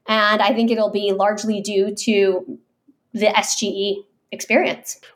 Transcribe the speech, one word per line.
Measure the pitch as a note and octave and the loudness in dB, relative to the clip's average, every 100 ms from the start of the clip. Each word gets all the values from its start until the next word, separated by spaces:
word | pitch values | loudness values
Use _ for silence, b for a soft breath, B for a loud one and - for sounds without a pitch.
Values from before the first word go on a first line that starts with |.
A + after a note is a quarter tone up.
| - | -2
And | A3 G#3 G#3+ | 2 2 2
I | G3+ | 2
think | A3 A#3 | 2 0
it'll | A3 G3+ | 0 0
be | G3+ G3+ | 0 -2
largely | G3 G#3 G#3+ A3 G3+ | 0 0 0 -4 -4
due | G3+ G3 G3+ | -2 0 0
to | G3+ A#3 G3+ F#3+ F#3 - - _ _ _ _ _ | -2 0 2 2 0 -6 -16 _ _ _ _ _
the | G#3 G#3+ G#3+ | -2 2 2
S | - - | 0 -2
G | G3+ | -2
E | G3 G3+ G3+ - _ _ | -2 -2 -2 -8 _ _
experience. | G3 - D4 E4+ D3+ - - b | -14 0 2 2 -4 -10 -16 b